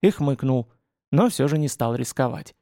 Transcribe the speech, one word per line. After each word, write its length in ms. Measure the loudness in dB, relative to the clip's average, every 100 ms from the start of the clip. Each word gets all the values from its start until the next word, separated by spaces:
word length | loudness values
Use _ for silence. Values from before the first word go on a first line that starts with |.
и 80 | 2
хмыкнул, 600 | 2 -2 -2 0 -2 -2 _ _ _ _
но 180 | 2 2
всё 180 | 2 0
же 120 | 0
не 80 | -2
стал 260 | -2 -2
рисковать. 640 | -2 -6 -2 -2 -2 -14 _